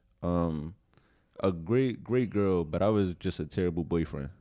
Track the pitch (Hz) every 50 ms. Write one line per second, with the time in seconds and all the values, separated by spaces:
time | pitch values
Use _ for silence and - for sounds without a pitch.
0 | _ _ _ _ 90 87 87 87 85 82 78 76 76 82 101 - _ _ _ _
1 | _ _ _ _ _ _ _ - - 98 90 82 80 87 117 131 135 127 - -
2 | - - 120 127 123 90 - 104 101 95 92 87 82 76 82 - 95 107 107 104
3 | 98 92 85 - - 92 - - 82 76 - 98 90 87 82 87 78 - 85 82
4 | 80 - - 71 69 69 - -